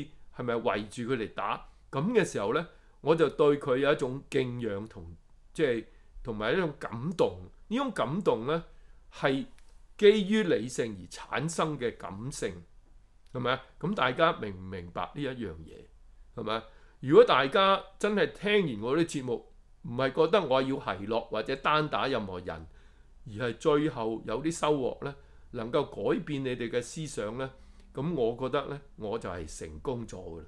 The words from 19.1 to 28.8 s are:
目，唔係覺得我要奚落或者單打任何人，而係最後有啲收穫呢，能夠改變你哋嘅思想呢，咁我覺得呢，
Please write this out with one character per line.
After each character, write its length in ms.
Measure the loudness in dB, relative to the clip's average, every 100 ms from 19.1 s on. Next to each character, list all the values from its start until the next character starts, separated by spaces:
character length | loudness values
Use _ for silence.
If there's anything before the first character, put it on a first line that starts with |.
| -2
目， 280 | -4 -6 -8 -20 -20 -16
唔 80 | -8
係 200 | -2 0
覺 180 | 2 4
得 100 | 4
我 200 | 4 2
要 140 | 2 -2
奚 260 | -4 -6 -2
落 160 | -2
或 220 | -2 -4
者 120 | -2 0
單 300 | 2 2 2
打 200 | 0 0
任 180 | -2 -4
何 140 | -8
人， 280 | -8 -10 -12 -20 -20 -20 -20 -20 -14
而 40 |
係 260 | -6 -6 0
最 320 | 4 4 2
後 320 | -2 -4 -4 -4
有 160 | -4
啲 80 | -4
收 260 | 0 0 2
穫 280 | 0 -4 -10
呢， 100 | -10 -20 -20 -12
能 200 | -8 -2
夠 140 | -2 -2
改 340 | -2 0 0
變 240 | -2 -4
你 60 | -2 -4
哋 140 | -2
嘅 120 | -4
思 240 | -4 -10 -8
想 320 | -6 -6 -6
呢， 120 | -8 -10 -20 -20 -14
咁 200 | -6 -2 2
我 200 | 0 0
覺 120 | -2
得 160 | -2 -4
呢， 140 | -10